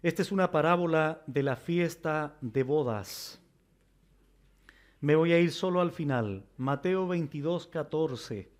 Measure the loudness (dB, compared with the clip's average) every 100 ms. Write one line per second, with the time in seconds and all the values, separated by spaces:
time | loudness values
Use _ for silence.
0 | 0 0 0 2 2 4 4 2 2 2
1 | 2 -2 -4 -2 0 -2 -2 0 0 -2
2 | -4 -2 -4 -8 -6 -2 0 2 0 -4
3 | -8 -12 -14 -18 _ _ _ _ _ _
4 | _ _ _ _ _ _ -20 _ _ _
5 | 2 4 6 6 4 2 0 2 0 -2
6 | -2 0 -2 -6 -12 -6 -4 -2 0 -2
7 | 0 -2 -4 -4 -2 -4 -4 -8 -4 -2
8 | -2 -4 -8 -10 -10 _